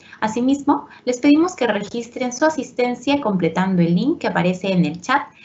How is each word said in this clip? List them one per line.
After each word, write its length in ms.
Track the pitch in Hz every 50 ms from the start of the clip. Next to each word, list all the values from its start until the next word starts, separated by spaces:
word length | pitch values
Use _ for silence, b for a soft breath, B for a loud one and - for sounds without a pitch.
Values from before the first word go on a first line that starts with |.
| B B B B
Asimismo, 680 | 220 220 - 233 247 262 277 277 - - 277 285 - B B B B
les 160 | - 247 254
pedimos 340 | - 294 294 302 330 370 359
que 140 | - 254 226
registren 640 | 202 202 202 - - 233 233 226 - 247 254 247
su 140 | 240 - 311
asistencia 760 | 311 311 311 240 - - - 247 247 247 240 - 277 285 285
completando 600 | 277 214 202 180 170 165 170 180 185 196 190 175
el 120 | 170 165 175
link 260 | 180 226 277 339 -
que 80 | - 220
aparece 440 | 185 - 170 180 185 180 - 196
en 140 | 190 180 156
el 160 | 147 160 175
chat 220 | - - 262 277 - - B B B